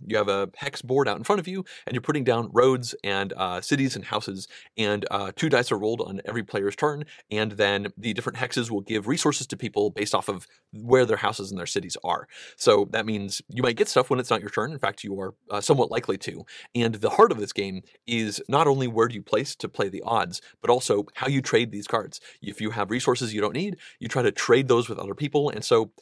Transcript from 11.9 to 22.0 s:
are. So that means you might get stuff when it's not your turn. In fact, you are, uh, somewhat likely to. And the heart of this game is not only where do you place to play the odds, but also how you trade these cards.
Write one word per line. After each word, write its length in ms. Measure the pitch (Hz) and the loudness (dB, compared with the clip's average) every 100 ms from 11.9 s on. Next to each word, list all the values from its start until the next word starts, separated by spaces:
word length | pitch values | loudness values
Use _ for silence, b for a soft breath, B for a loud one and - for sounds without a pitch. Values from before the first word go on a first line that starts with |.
| - | -6
are. 240 | 90 85 - B B B | -4 -4 -4 B B B
So 320 | - 104 98 | 6 6 4
that 140 | 113 110 | -2 -2
means 360 | 107 98 - - | -4 -6 -10 -10
you 140 | 117 | -2
might 120 | 127 113 | 0 2
get 120 | 107 | 2
stuff 220 | 131 127 | 2 2
when 100 | 127 | 2
it's 100 | 120 | 0
not 120 | 113 | 0
your 80 | 101 | -2
turn. 220 | - 117 | -4 -4
In 80 | 156 | -2
fact, 240 | 104 - | -4 -4
you 160 | 104 98 | -8 -8
are, 140 | 95 - - | -8 -12 -8
uh, 120 | 104 | -2
somewhat 300 | - 139 120 | 2 4 4
likely 260 | 117 120 98 | 0 -2 -4
to. 180 | - - - B B 120 | -6 -12 -14 B B 0
And 200 | 117 110 | 0 0
the 160 | 107 | 2
heart 200 | - 214 | 6 6
of 80 | 120 | 6
this 140 | 101 | -4
game 280 | - 98 95 - b - | -4 -4 -6 -14 b -4
is 360 | 117 110 - - | -2 -2 -4 0
not 200 | 139 156 | 4 4
only 200 | 135 127 | 4 2
where 200 | 110 120 | 2 2
do 80 | 110 | 0
you 60 | |
place 340 | 95 107 139 - | -2 -2 -2 -8
to 140 | - | -8
play 200 | - 101 | -2 -4
the 140 | 92 | -4
odds, 380 | - 113 87 92 B B | -2 -2 -2 -6 B B
but 80 | - | 2
also 360 | 123 - 104 101 - | 2 4 0 0 -4
how 120 | 135 | -2
you 140 | 139 | 0
trade 300 | 131 113 117 | 2 2 2
these 160 | 101 - | -4 -4
cards. 320 | 113 | -4